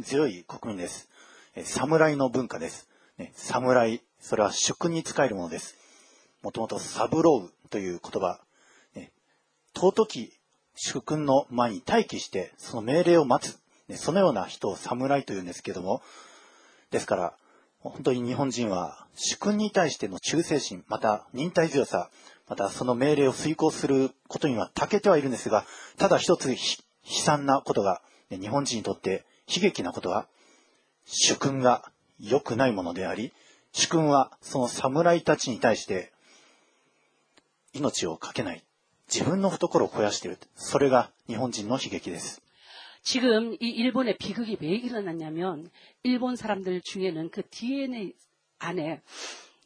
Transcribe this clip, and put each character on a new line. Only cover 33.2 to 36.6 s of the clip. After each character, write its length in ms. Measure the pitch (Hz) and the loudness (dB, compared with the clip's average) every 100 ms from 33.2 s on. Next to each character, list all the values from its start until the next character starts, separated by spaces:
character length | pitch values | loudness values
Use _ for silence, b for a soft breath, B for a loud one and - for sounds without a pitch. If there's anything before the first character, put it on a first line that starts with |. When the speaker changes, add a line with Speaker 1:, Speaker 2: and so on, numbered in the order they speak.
| 117 b b b b | -8 b b b b
Speaker 1:
主 140 | - - | -2 0
君 200 | 165 151 | 2 4
は 240 | 143 - - | 4 4 -4
そ 180 | - 143 | -8 -4
の 80 | 120 | -2
侍 540 | - 131 139 170 170 | -2 0 4 4 4
た 160 | 160 151 | 4 2
ち 140 | - | 0
に 80 | 107 | 2
対 180 | 117 104 | 2 2
し 80 | - | -2
て 260 | 95 - _ b b b b | -6 -6 _ b b b b